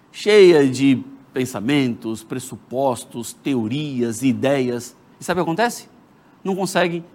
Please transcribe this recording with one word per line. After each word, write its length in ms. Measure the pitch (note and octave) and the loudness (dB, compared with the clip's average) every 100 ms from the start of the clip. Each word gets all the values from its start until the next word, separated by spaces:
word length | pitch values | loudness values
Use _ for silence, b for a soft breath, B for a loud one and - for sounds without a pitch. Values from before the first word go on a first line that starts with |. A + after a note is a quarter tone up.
| b | b
cheia 560 | - G#3 G#3 F3+ D#3+ C3+ | -6 4 8 8 8 4
de 360 | B2+ C#3 B2+ - - _ | 2 2 2 -2 -18 _
pensamentos, 920 | C3 B2 G#2 A2 D3 B2+ A2+ A2+ A2 | -6 -4 -4 -2 0 0 -4 -8 -10
pressupostos, 1080 | - B2+ - G#2+ - B2 C#3 A#2+ - B2 A2+ | -10 -12 -12 -16 -10 -4 -2 -4 -8 -14 -14
teorias, 920 | - D3 B2+ A2 C#3+ D3+ B2+ A#2 A2 | -10 -4 -4 -4 -6 -6 -4 -4 -2
ideias. 720 | C3+ G#2+ C3+ C#3 B2 A#2+ - - _ - | -2 0 0 0 -2 -6 -10 -20 _ -12
E 40 | |
sabe 160 | - F3+ | -6 -4
o 40 | |
que 40 | D#3+ | -2
acontece? 400 | D#3+ A#3 - - _ _ _ b b | -2 -2 -4 -16 _ _ _ b b
Não 140 | F#3+ F#3+ | -6 -4
conseguem 480 | F3+ F#3 F3 E3+ E3+ | -2 0 -2 -4 -10